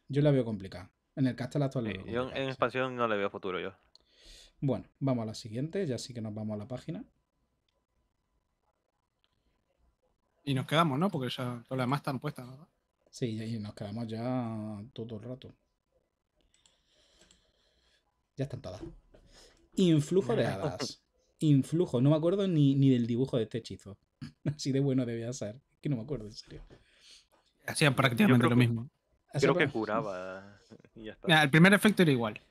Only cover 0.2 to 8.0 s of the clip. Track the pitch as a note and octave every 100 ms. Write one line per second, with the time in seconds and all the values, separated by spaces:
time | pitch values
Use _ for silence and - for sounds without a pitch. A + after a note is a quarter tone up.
0.2 | D3 C3+ A#2 G#2 F#2+ F2 F#2 _ _ -
1.2 | C3 A#2 B2 D3+ C#3 C3+ A2 F#2+ - A#2
2.2 | B2+ - C3+ C3 B2 B2+ C3 B2 A#2 G#2
3.2 | G2 G2 G2 F2+ F2+ - _ _ _ _
4.2 | - - - - C#3+ G#2+ - - C3+ B2
5.2 | A2 G#2+ A2+ A2 D3+ G3 F3+ A#2 - A#2
6.2 | A2 G#2+ G#2+ G#2+ G2+ B2+ - F3+ - _
7.2 | _ _ _ _ _ _ _ _